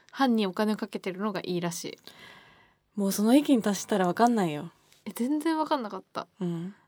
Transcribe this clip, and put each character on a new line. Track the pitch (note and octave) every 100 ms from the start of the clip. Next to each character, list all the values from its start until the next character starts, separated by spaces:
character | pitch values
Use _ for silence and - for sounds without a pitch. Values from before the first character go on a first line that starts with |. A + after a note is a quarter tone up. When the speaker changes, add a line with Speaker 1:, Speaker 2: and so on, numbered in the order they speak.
| _
Speaker 1:
歯 | - C4+
に | A3 G3
お |
金 | F3+ G#3+
を | G#3+
か | A3
け | -
て | F#3+
る | F#3
の | G#3+
が | F#3+
い | -
い | F3
ら | E3+
し | E3+
い。 | - - - - - - - _ _ _ _ G#3
Speaker 2:
も | G3
う |
そ | F#3+
の | G#3+ C#4+
域 | D4 A#3+
に |
達 | G#3 F#3+
し |
た | - G#3
ら | F3+
わ |
か | F3 A#3+
ん |
な | A3+ E3+
い |
よ。 | D3 E3+ - _ _
Speaker 1:
え、 | G#3
全 | - B3 D4+
然 | E4 D#4+
わ | D4+
か | C#4+
ん |
な | G#3+
か | F#3+
っ | -
た。 | F3 - -
Speaker 2:
う |
ん。 | F3 E3+ F3+ -